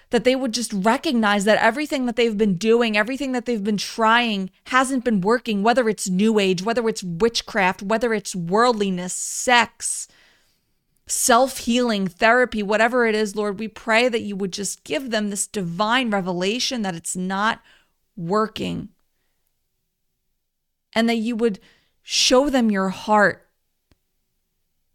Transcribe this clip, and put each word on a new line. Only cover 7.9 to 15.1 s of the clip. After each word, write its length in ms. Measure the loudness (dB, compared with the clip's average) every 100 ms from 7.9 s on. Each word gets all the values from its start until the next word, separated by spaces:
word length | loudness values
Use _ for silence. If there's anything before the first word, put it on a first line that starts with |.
| -2 0
it's 220 | -2 -6 -8
worldliness, 760 | 0 2 4 2 0 -2 -6
sex, 960 | -8 -8 -4 2 2 2 -4 -8 -8 -12 _ _ _ _ _ _ _ _ _ -8
self-healing, 1000 | -2 4 4 4 -2 -2 0 0 0 -4
therapy, 540 | 0 2 4 2 -2
whatever 440 | -2 2 2 2 0
it 80 |
is, 200 | 0 -2 -4
Lord, 220 | -4 -6
we 100 | -10
pray 400 | -8 0 2 2
that 140 | 0
you 140 | -4 -6
would 160 | -6
just 320 | -6 -8 -10
give 260 | -6 -6 -4